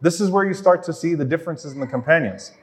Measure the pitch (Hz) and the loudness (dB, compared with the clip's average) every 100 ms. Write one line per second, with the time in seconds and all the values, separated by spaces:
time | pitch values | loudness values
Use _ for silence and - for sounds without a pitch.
0 | 160 175 202 196 196 180 185 180 180 160 | -2 0 2 2 0 2 4 4 2 -4
1 | 165 165 135 160 170 156 151 135 131 131 | -2 0 0 -2 -4 -10 -10 -10 -6 -2
2 | 123 165 120 95 - - | 2 2 2 -6 -14 -20